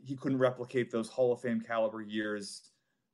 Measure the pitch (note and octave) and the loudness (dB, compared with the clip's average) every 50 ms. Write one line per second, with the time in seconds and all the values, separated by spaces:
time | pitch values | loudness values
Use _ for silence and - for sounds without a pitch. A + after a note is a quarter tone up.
0 | - C3 C#3 C3 - D3 C3+ B2+ B2+ B2+ B2+ - A#2+ - - B2+ A#2+ A#2 - A2+ | -10 -8 -8 -4 -2 0 2 4 4 4 2 0 -6 -2 0 0 0 0 0 -2
1 | A2 A2+ - - B2+ B2 A#2+ A#2+ - B2 A#2 A2+ A2+ - A#2 A2+ A2 G#2+ A2 A2 | -2 -2 0 2 2 4 2 2 0 0 0 0 -2 0 0 2 2 2 0 -4
2 | G#2+ G#2 G#2+ A2 G#2+ G#2 G#2 G#2 G2 G2 - - - - _ _ _ _ _ _ | -6 -4 -2 -2 0 0 -2 -4 -6 -8 -12 -14 -18 -20 _ _ _ _ _ _
3 | _ _ | _ _